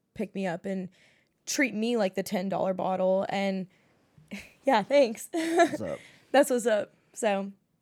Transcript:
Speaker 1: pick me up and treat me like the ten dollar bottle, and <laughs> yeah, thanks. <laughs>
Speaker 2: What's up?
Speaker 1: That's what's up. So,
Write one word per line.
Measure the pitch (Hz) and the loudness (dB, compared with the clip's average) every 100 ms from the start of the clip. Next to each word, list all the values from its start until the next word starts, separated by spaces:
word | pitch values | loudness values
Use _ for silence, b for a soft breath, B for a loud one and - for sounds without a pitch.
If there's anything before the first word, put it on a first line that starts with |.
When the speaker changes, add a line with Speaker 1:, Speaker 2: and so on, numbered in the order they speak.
| _ | _
Speaker 1:
pick | - 196 202 | -10 -8 -6
me | 190 | -6
up | 170 196 | -6 -6
and | 190 185 b b b b _ - | -6 -8 b b b b _ -6
treat | - 262 | -2 0
me | 214 226 240 | 0 -2 0
like | 190 | 0
the | 196 | -2
ten | 190 196 190 | -4 -4 -2
dollar | 175 190 185 | -2 -2 -2
bottle, | 190 185 185 190 - | -2 0 2 2 0
and | 196 196 190 185 b b b _ _ - | -2 -2 -2 -6 b b b _ _ -18
<laughs> | 202 - _ | -16 -16 _
yeah, | 269 226 | 2 2
thanks. | 190 277 240 226 - | 4 4 4 0 -8
<laughs> | |
Speaker 2:
What's | 339 330 339 330 - | -4 0 4 4 0
up? | 90 71 B B _ | -8 -10 B B _
Speaker 1:
That's | 262 294 | 4 4
what's | 247 220 | 2 0
up. | 208 - _ _ | 0 -2 _ _
So, | - 220 196 196 - _ _ | -4 -2 0 -4 -12 _ _